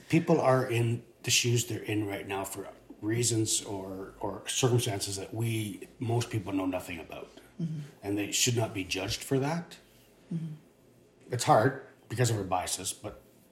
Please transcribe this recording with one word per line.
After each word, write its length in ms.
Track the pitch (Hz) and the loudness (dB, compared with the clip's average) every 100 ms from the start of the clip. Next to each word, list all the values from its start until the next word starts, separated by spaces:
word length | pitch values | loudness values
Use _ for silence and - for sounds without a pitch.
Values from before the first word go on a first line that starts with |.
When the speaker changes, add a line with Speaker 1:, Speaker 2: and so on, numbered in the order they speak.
| - | 2
Speaker 1:
people 320 | 160 160 160 | 2 6 4
are 260 | 131 131 127 | 6 4 4
in 380 | 117 117 117 - - | 2 2 0 -6 -8
the 80 | - | 2
shoes 360 | - 120 120 - | 2 4 2 2
they're 120 | 110 | -4
in 300 | - 104 101 | -2 0 0
right 180 | 98 98 | -4 -4
now 160 | 98 | -4
for 240 | 98 101 - - - - | -6 -8 -12 -14 -20 -6
reasons 600 | 104 117 113 113 107 - | 0 2 2 2 2 0
or, 520 | - 98 95 95 95 - | -2 -8 -6 -8 -10 -6
or 240 | 104 98 - | -6 -6 -4
circumstances 720 | - 131 120 113 101 104 95 | 0 4 4 2 -2 -4 -6
that 140 | 95 | -8
we, 540 | 110 117 113 107 95 - - | -4 -2 -2 -4 -8 -14 -8
most 300 | 113 117 117 | -2 0 0
people 220 | 110 92 | -4 -4
know 140 | 95 92 | -2 -2
nothing 320 | 90 - 85 | -4 -6 -12
about. 320 | - - - - - - | -10 -14 -14 -18 -16 -6
Speaker 2:
Mm-hmm. 160 | 160 156 - - | -6 -6 -10 -10
Speaker 1:
And 160 | 98 104 | -4 -2
they 140 | 101 | -2
should 240 | - 127 117 | 2 2 2
not 180 | 110 | 0
be 80 | 101 | -4
judged 400 | 87 92 98 - | -4 -4 -2 -4
for 160 | - 135 | 0 0
that. 380 | 139 170 170 - - - - _ - | 2 -2 -6 -16 -20 -20 -20 _ -8
Speaker 2:
Mm-hmm. 200 | 165 160 156 - _ - - - _ - | -6 -6 -10 -18 _ -20 -20 -20 _ -8
Speaker 1:
It's 140 | 120 | -2
hard 380 | - 123 120 - - - - | 6 6 6 2 -12 -20 -8
because 220 | 113 120 | 2 2
of 80 | 107 | 2
our 40 | |
biases, 500 | 95 92 85 - 92 | 0 -2 -2 -4 -6
but 300 | - 107 - - - _ | -6 -10 -12 -20 -20 _